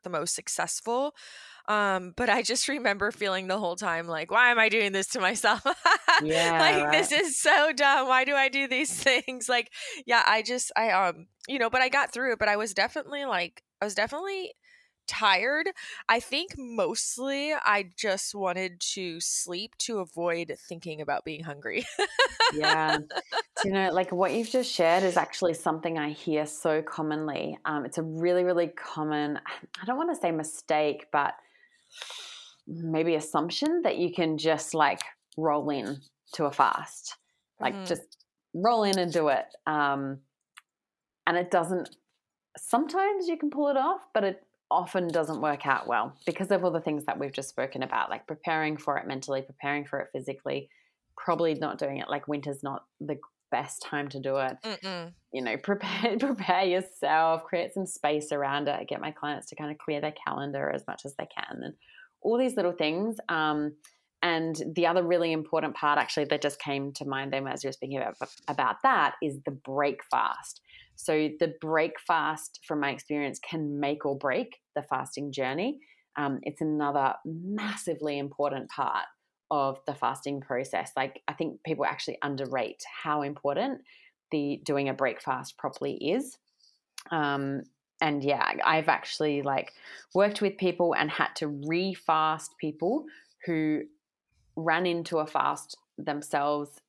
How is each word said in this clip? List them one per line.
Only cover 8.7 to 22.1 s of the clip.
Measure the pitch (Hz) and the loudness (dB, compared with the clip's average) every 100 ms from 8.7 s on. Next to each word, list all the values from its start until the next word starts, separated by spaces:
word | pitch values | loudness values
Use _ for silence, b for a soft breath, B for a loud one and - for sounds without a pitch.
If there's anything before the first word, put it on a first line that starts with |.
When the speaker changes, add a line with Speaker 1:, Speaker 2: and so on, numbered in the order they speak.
| 254 294 | 0 0
Speaker 1:
<laughs> | 180 | 2
things?" | 277 254 254 254 240 | 4 4 2 -6 0
Like, | 247 233 B 554 403 254 | 0 0 B -10 -10 4
yeah, | 233 - | 4 6
I | 220 | 4
just, | 220 247 - - | 2 -2 0 0
I, | 226 | 4
um, | 185 185 165 170 _ - | 4 2 -2 -14 _ -8
you | 269 | -2
know, | 226 | 2
but | 254 | 4
I | 254 | 4
got | 277 269 | 4 0
through | 233 254 | -2 -2
it, | 226 | 2
but | 208 | 2
I | 208 | 2
was | 214 | 0
definitely, | 202 196 311 - 285 | 0 0 0 -6 -6
like, | 277 190 170 - _ _ | -2 -2 -2 -8 _ _
I | |
was | 208 | -4
definitely | 196 226 294 381 392 370 - b b b b - | 0 -2 -2 -6 -6 -8 -14 b b b b -10
tired. | - 214 190 226 302 339 B B B - | 0 4 4 2 0 -2 B B B 0
I | 226 | 0
think | - 277 381 294 | 2 -4 -4 -10
mostly | 247 226 175 220 - - 269 277 294 | -8 -2 0 0 -4 -4 -4 -2 -2
I | 302 - 208 190 - | 0 2 2 0 -6
just | 220 190 - | -2 -2 -4
wanted | 202 190 175 185 175 - | -4 -2 -2 -4 -4 -6
to | - 185 165 | -4 -6 -4
sleep | - - - 180 220 _ | -4 -2 -4 -6 -8 _
to | - 220 | -4 -4
avoid | 175 165 175 170 165 135 - | -4 -2 0 0 -4 -10 -10
thinking | 165 170 156 | -12 -10 -8
about | 147 139 | -2 -2
being | - 151 | -4 -10
hungry. | 160 143 - - - | -10 -8 -4 -4 -4
<laughs> | - 392 | -2 -2